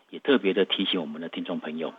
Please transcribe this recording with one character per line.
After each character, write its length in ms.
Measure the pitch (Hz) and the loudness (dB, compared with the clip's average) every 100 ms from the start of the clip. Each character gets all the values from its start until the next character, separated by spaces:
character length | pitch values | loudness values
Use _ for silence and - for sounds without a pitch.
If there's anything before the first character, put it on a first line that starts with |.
| _ | _
也 100 | - | -6
特 200 | - 127 | 4 4
别 140 | 98 | 4
的 120 | 92 | 2
提 200 | 95 - | 2 2
醒 160 | 95 95 | 0 0
我 60 | 76 | -2
们 160 | 76 | -6
的 60 | 82 | -8
听 160 | - | -8
众 160 | - 82 | -6 -6
朋 180 | - 78 | -6 -6
友， 160 | 80 | -6